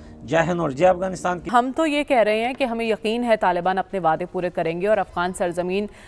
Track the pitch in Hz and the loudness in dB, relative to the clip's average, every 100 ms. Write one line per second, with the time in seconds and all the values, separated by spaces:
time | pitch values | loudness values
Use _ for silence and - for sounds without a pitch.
0 | - - 110 160 160 175 160 131 180 180 | -12 -18 -2 0 2 0 -2 2 4 4
1 | 190 180 185 175 - 240 254 254 320 294 | 0 -4 -4 -4 0 0 2 0 0 0
2 | 285 254 214 214 233 269 254 226 226 202 | 2 2 4 2 -2 -2 -2 -2 -2 -2
3 | 208 233 240 220 190 175 175 190 180 196 | -2 -2 2 2 2 0 0 -2 -2 -2
4 | 165 160 175 185 175 175 165 170 202 208 | 0 0 -2 -4 -4 -2 -4 -2 2 2
5 | 180 - 180 185 180 175 180 190 208 - | 0 -2 -4 -2 -2 -2 -2 -2 -4 -10